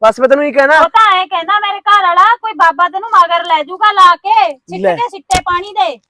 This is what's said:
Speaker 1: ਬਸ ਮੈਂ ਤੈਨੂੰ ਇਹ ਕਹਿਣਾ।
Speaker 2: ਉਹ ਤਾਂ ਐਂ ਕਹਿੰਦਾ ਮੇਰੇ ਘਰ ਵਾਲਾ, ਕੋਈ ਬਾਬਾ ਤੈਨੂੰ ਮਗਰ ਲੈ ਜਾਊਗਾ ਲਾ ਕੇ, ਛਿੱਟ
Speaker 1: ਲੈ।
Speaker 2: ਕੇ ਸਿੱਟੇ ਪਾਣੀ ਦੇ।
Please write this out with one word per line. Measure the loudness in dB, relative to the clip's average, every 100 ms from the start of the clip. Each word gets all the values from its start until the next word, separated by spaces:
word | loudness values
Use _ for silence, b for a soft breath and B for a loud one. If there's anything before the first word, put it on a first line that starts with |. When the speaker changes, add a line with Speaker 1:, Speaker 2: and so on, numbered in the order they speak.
Speaker 1:
ਬਸ | 0 2
ਮੈਂ | 0
ਤੈਨੂੰ | 0 0
ਇਹ |
ਕਹਿਣਾ। | 0 2 4
Speaker 2:
ਉਹ | 2
ਤਾਂ | 2 2 2
ਐਂ | -2
ਕਹਿੰਦਾ | -6 -2 -2
ਮੇਰੇ | -4 -6
ਘਰ | 0 2
ਵਾਲਾ, | 2 2 2 2
ਕੋਈ | -4
ਬਾਬਾ | -2 0 0 -2
ਤੈਨੂੰ | -4 -2
ਮਗਰ | 0 2 0 -2
ਲੈ | -4
ਜਾਊਗਾ | -4 -4 -2
ਲਾ | 4 4 2
ਕੇ, | 0 0 0
ਛਿੱਟ | -4 -14 -6
Speaker 1:
ਲੈ। | -4 -2
Speaker 2:
ਕੇ | -6
ਸਿੱਟੇ | -10 -6 -4
ਪਾਣੀ | -2 -6 -6
ਦੇ। | -4 -4 -6 _